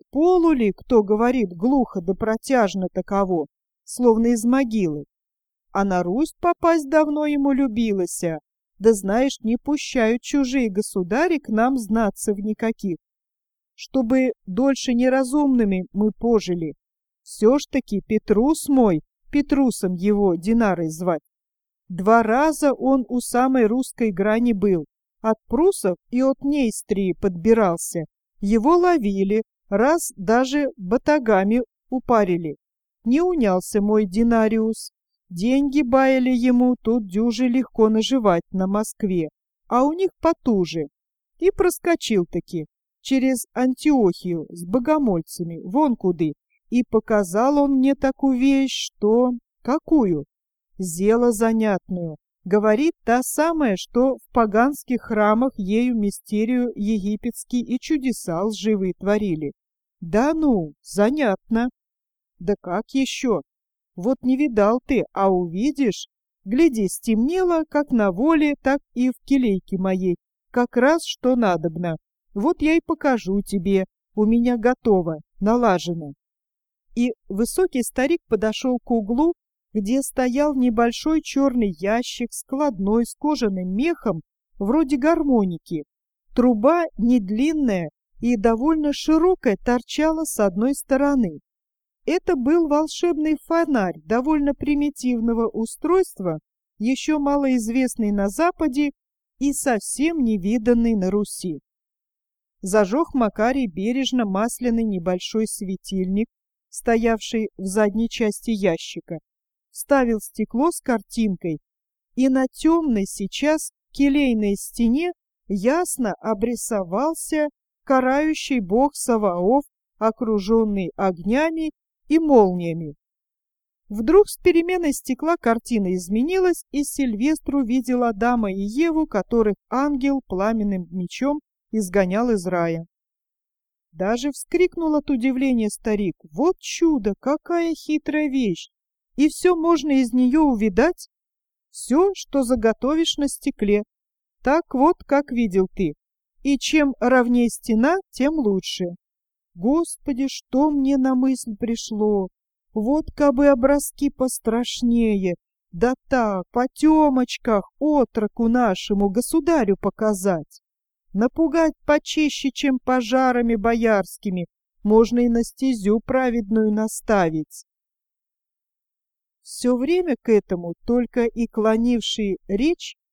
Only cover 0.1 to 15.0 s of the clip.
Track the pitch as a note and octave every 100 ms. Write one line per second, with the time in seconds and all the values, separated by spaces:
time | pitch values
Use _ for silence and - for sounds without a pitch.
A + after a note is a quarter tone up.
0.1 | C4+ F4 F#4 E4 C4+ G#3+ - - A#3 G3
1.1 | G#3+ A#3+ B3+ G3 E3+ A#3 C#4 A#3 F#3+ E3+
2.1 | F#3+ A3 A3 - B3+ G3 F#3+ F3+ F#3 -
3.1 | G3 F#3 F3 C#3+ _ _ _ - - B3
4.1 | A3 A#3 A#3 A#3 C4 B3 G#3+ F3 D3 C#3
5.1 | _ _ _ _ _ _ G3 G3+ F3+ F3
6.1 | A3+ D#4+ - F4 - E4+ E4 C4+ D#4 D4+
7.1 | D4+ D4+ D4 C#4 C4+ C4+ G#3+ A3+ G3 F3
8.1 | - E3+ D3+ - _ _ - G#3+ G3+ F#3+
9.1 | A3+ C4+ - A3 A#3+ - D4 - C4 A3
10.1 | A#3+ - C#4+ B3+ C4+ A3+ F#3+ - G3 F3
11.1 | A#3 F4 D#4 - G#3+ B3 C4+ G3+ A3+ G#3
12.1 | - - G3+ G#3+ G#3+ A3+ - G3 D#3+ _
13.1 | _ _ _ _ _ _ - - C4 A3+
14.1 | C4 B3+ - - F3+ C#4 C4 - A#3+